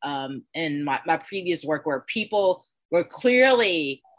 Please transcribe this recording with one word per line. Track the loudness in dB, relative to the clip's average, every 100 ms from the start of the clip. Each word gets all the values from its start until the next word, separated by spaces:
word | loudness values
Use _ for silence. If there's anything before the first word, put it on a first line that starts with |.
um, | -8 -6 -6 -10 -12
in | -6 -4 -4
my, | -4 -2 -2
my | -4
previous | -4 -6 -4 -4 -2
work | -4 -2
where | -4
people | -4 -6 -2 0 2 0 _ _ -2
were | -2
clearly, | -2 0 2 6 6 6 4 0 -2 -6 _